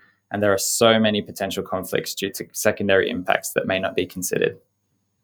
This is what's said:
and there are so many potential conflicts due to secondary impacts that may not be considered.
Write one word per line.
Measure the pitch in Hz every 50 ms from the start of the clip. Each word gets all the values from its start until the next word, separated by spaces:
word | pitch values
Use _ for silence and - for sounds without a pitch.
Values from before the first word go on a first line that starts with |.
| _ _ _ _ _ - -
and | 104 104
there | 101 98
are | 98
so | - - - - 120 113 113 110
many | 110 107 107 104 104
potential | - - - 98 98 92 101 90
conflicts | - - 92 90 - - - - - -
due | - 98 95
to | - - 82 -
secondary | - - - 110 101 - 104 101 98 95 92 -
impacts | - 87 90 - - - - - -
that | - - -
may | 95 92
not | 95 - -
be | - 90
considered. | - - 92 90 - - - - - - - _ _ _ _ _ _ _ _ _ _ _ _